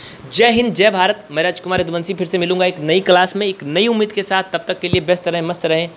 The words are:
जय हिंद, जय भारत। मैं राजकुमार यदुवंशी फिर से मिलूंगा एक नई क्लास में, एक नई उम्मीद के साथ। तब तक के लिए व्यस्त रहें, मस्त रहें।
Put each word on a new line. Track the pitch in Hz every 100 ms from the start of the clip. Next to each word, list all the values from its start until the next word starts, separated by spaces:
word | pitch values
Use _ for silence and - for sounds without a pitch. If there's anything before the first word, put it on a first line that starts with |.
| - - 131
जय | - 233
हिंद, | 226 240
जय | 170 208
भारत। | 190 185 202 -
मैं | 151
राजकुमार | 170 175 180 185
यदुवंशी | 165 170 170
फिर | 185 175
से | 185
मिलूंगा | 175 185 180
एक | 180
नई | 151 180
क्लास | 190 180 185 196
में, | 202
एक | 190
नई | 143 160 226
उम्मीद | 226 214
के | 214
साथ। | 196 190 190
तब | 170 -
तक | 185
के | 180
लिए | 185
व्यस्त | 156 180 175
रहें, | 170
मस्त | 165 170 165
रहें। | 160 170